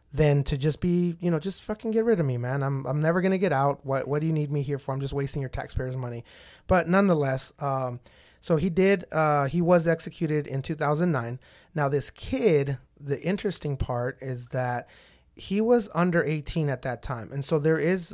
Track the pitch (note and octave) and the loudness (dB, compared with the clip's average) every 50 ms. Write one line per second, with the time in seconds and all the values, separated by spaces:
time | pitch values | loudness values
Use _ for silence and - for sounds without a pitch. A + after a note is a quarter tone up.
0 | _ _ - C#3 D#3 D3 C#3+ C#3+ C3+ - D3+ C3+ C3+ D#3 D3 - - F3+ F3 F3 | _ _ 0 2 4 4 4 4 2 0 -2 -2 0 -2 -2 0 0 2 2 2
1 | F3 F3 E3 E3+ E3+ F3 E3+ D#3 D3+ G3 F#3 - - - G#3+ G#3+ - A3+ G#3+ A3+ | 2 0 -2 -2 -2 0 0 0 -2 -4 -8 -8 -8 -8 -8 -6 -4 -2 0 2
2 | A3 A#3 A3+ F3 D#3 C3+ B2 A#2+ A#2+ B2 C3+ C#3+ C#3 C#3 C#3 C3+ C#3 C3 C3+ D3 | 4 4 4 4 2 0 0 -2 -2 -2 -2 -2 0 -2 -2 -2 -2 -2 -2 0
3 | D3+ D#3+ E3+ F#3 F3+ F#3+ F#3+ F#3 G3+ F3+ D3 C3+ C#3 C#3+ C#3 - - C3+ C3+ C3+ | 2 2 2 2 2 2 2 2 2 2 2 2 2 2 0 -2 -4 -4 -2 -2
4 | - C3 C#3 D3+ D#3 D#3+ D#3+ D3+ D3+ C#3 D3 D3 C#3 C#3+ C#3+ C3+ - - C3 C3+ | -2 -2 -2 0 0 0 0 0 0 0 -2 -2 -2 -2 -4 -6 -4 -6 -6 -4
5 | C#3 C3+ C#3 C#3 C#3 C3+ - D3 C#3 B2+ - - - - - - B2+ B2+ B2+ C3 | -4 -4 -2 -2 -4 -2 -4 -4 -6 -4 -6 -8 -6 -6 -4 -4 -4 -4 -4 -6
6 | B2+ B2 A#2+ A#2 - - - - - - - - _ - F#3+ F3+ D#3+ E3 F3+ G3 | -6 -6 -8 -10 -12 -14 -20 -20 -20 -20 -20 -8 _ 2 2 4 4 4 4 4
7 | G3+ G3 F3 D3+ C#3+ C3+ C3 C3 - - - - D3 C#3 C3+ C3 C3 B2+ B2 A#2+ | 6 4 4 4 2 0 0 -2 -6 -10 -10 -6 -4 -2 -2 -2 -4 -4 -6 -10
8 | - - _ _ - _ _ _ - - E3+ D3+ D3+ G3 E3 F#3+ F#3 G3 G3+ F#3 | -14 -20 _ _ -20 _ _ _ -2 0 0 2 2 0 2 4 4 4 4 2
9 | - - - D#3+ D#3 D3+ D3 C#3+ C#3 C3+ D3+ F3 E3+ E3 F3+ F3 D#3 E3+ E3 D#3+ | 0 -2 -2 0 2 2 4 2 2 2 0 2 4 6 6 6 6 4 0 0
10 | - E3 - - E3+ D3+ D3+ D3+ C#3+ - C3 C3+ C#3 - D#3+ D3+ D3+ C#3+ D3+ D3+ | -2 -8 -8 -4 -2 0 0 0 -2 -2 -4 -4 -4 -4 -4 -2 0 0 2 2
11 | F3 F3+ D#3 B2+ A#2 A#2 A#2+ C3 _ - - - _ _ - D#3 D3 C#3 C#3+ C#3 | 2 2 0 0 -2 -6 -8 -10 _ -18 -20 -20 _ _ -4 -2 0 0 0 0
12 | C3+ - - - - - - C4 B3+ G#3 D#3+ C#3+ C#3 C3+ C#3 - - _ _ - | -2 -4 -10 -12 -8 -4 -2 2 4 4 4 4 2 0 -4 -6 -8 _ _ -12
13 | C#3+ C#3 C#3+ - - E3+ G3 G3 - G3+ E3+ - - D3 C#3 C3 - - B2+ A#2+ | -6 -6 -4 -4 -2 -2 -2 -2 -2 -4 -4 -4 -4 -4 -4 -4 -4 -2 -2 -2
14 | A#2+ B2+ - - C3+ C3 B2+ B2 B2 A#2+ - C3 B2+ B2 B2 A#2+ - - - - | -2 -4 -6 -6 -8 -8 -8 -8 -8 -6 -4 -4 -2 -2 -4 -6 -6 -10 -18 -20
15 | - _ _ _ _ _ _ - - - F#3+ G#3 A3 A3+ B3 A#3+ G#3 - - D#3+ | -20 _ _ _ _ _ _ -14 -6 -2 0 2 4 4 4 4 2 0 0 0
16 | F3 F3+ E3+ E3+ - C#3+ D#3 D3+ C#3+ - - E3+ D#3 C#3+ C3+ B2 - C3+ A#2+ - | 2 2 2 2 2 0 -2 -4 -4 -4 -2 -2 0 0 -2 -4 -4 -6 -6 -6
17 | - - C3+ A#2 G#2+ - - C#3 C#3 - E3+ D3+ C#3+ D#3+ D#3+ D#3 C#3+ E3 F#3 F#3 | -6 -8 -8 -8 -8 -8 -8 -6 -4 0 0 2 2 2 2 2 2 0 0 -2
18 | E3+ - | -4 -8